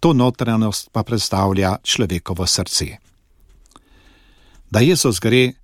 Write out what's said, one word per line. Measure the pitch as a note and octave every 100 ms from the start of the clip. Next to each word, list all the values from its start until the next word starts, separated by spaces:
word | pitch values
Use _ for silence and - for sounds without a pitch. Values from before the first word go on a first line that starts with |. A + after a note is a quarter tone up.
To | E3+
notranjost | C3+ B2 - A#2 A2 A2 - -
pa | A2+
predstavlja | - A2 - G2 G2 F#2+ F#2+ G2+
človekovo | - - G2 F2 - F2 F2
srce. | - F2+ - - - _ _ _ _ _ _ _ - _ _ _ _ _ _ _ _ -
Da | G#2
Jezus | C#3+ E3+ B2+ G2
gre | A2+ B2+ B2+ -